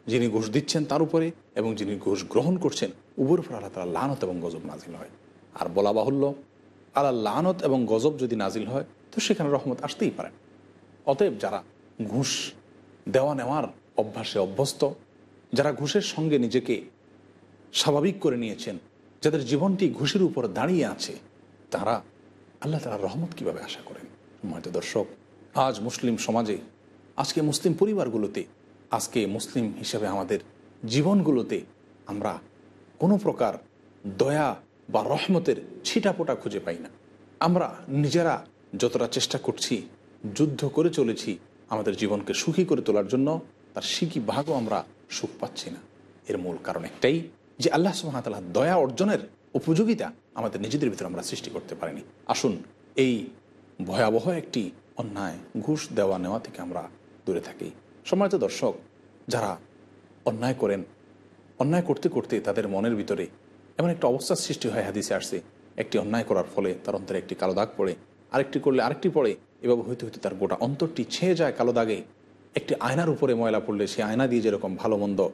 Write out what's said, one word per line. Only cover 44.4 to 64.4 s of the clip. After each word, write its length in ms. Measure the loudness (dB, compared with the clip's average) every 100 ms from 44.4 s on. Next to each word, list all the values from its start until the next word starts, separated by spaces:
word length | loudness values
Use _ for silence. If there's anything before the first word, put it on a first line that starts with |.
| 0
আমরা 320 | 0 0 -2 -4 -14 -12
সুখ 200 | -8 -8 -6
পাচ্ছি 300 | -8 -8 -12
না। 100 | -12 -16 -20 -20 -18 -6
এর 100 | -6
মূল 180 | -4 -6
কারণ 200 | -6 -6
একটাই 380 | -6 0 2 2 -2 -16 _ -2
যে 120 | 2
আল্লাহ 220 | 4 2
সুবহানাহু 380 | 0 -4 -6 -6
ওয়া 100 | -8
তাআলার 120 | -2
দয়া 240 | 2 4 4
অর্জনের 420 | 2 2 2 2 -2 -18 _
উপযোগিতা 580 | -4 2 2 4 2 -2 -10 _
আমাদের 260 | -6 -4 -4
নিজেদের 300 | -2 0 0
ভিতরে 160 | -2 -6
আমরা 160 | -6
সৃষ্টি 280 | -6 -8 -8
করতে 240 | -10 -10
পারিনি। 260 | -8 -8 -8 -14 -14 -4
আসুন 360 | 0 0 -2 -8 -20 -6 2
এই 300 | 4 2 -4 -14 _ -20 -20 -10
ভয়াবহ 460 | -4 2 4 4 2
একটি 400 | -2 -2 -4 -4 -8 -18 -10
অন্যায় 420 | -8 -6 -6 -8 -10 -6
ঘুষ 280 | -2 -2 -2
দেওয়া 260 | 0 2 2
নেওয়া 200 | -2 -4
থেকে 240 | -6 -12
আমরা 280 | -8 -8 -10 -16 -20 -10 -4
দূরে 140 | -4
থাকি। 300 | -4 -12 -12 -14 -20 -12
সম্মানিত 300 | 0 2 4
দর্শক, 400 | 2 0 0 -2 -4 -10 -20 -20 -16 -4
যারা 280 | -2 0 -4 -10 -20 -20 -20 -20 -6
অন্যায় 300 | -4 -2 -2
করেন, 300 | 0 0 0 -4 -14 -20 -20 -20 -20 -14 -2
অন্যায় 240 | 2 2
করতে 260 | 2 0 0
করতে 320 | 0 0 -2
তাদের 280 | 0 -2 -2
মনের 260 | 0 0
ভিতরে 320 | 0 -2 -4 -4 -10 -20 -20 -14 -2
এমন 120 | 0
একটা 180 | 2 2
অবস্থার 280 | 2 0
সৃষ্টি 320 | -2